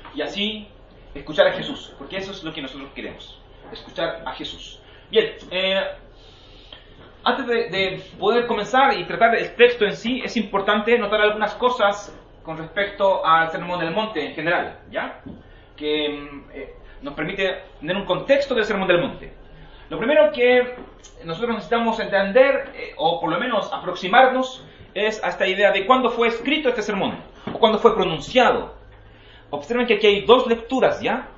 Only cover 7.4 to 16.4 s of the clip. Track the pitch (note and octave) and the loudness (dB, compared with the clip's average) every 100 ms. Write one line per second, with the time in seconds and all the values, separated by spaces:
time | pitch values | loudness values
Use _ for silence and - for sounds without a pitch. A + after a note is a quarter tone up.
7.4 | A#3+ A3+ - F#3 F#3+ - - - G3 A#3+ | 0 -2 -2 -2 -4 -4 -12 -4 2 2
8.4 | A#3 G#3+ G3+ C4 C4+ A3 E3+ F3 A3+ A3+ | 2 -2 0 4 4 2 -4 2 2 2
9.4 | E3+ - A#3+ A#3+ G3+ E3+ A3+ B3+ A3+ A#3 | 0 6 6 6 0 -2 -4 -4 -4 -4
10.4 | G3+ G3 G3 G#3+ A3 A#3 G3+ G#3+ G#3 G#3+ | -2 -2 2 0 2 2 2 2 2 2
11.4 | G#3 - B3 A#3+ G3+ G3+ - - - - | -2 0 -2 2 0 0 -8 -18 -20 -20
12.4 | - D#3+ D#3+ G3+ G3 - G3 F3+ D#3 D#3+ | -14 -12 -8 -4 -4 0 2 2 4 4
13.4 | D#3+ F#3 F3 F3 E3 E3+ G#3+ D#3 C#3 - | 2 -2 -6 -4 -2 -2 -4 -4 -8 -6
14.4 | D#3 F3+ - - - A#3 - - - - | -2 -2 -2 -10 -12 -8 -8 -10 -18 -18
15.4 | - - - - D3+ D3+ D3 D3 C#3+ C#3+ | -20 -20 -20 -8 -4 -2 -2 -6 -12 -16